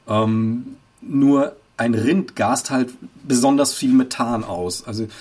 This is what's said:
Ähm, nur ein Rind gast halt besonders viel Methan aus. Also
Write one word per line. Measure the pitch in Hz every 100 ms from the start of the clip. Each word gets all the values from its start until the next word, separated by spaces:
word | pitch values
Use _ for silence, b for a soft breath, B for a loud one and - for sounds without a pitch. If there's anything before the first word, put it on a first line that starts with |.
| -
Ähm, | 107 110 110 110 120 135 - _ _
nur | - 139 139 139 143 - _ -
ein | 117
Rind | 113 120 190 - -
gast | 104 131 -
halt | 127 123 - - - -
besonders | 123 139 143 139
viel | - 131
Methan | 127 127 - 117 113 107
aus. | 92 90 - -
Also | 107 110 B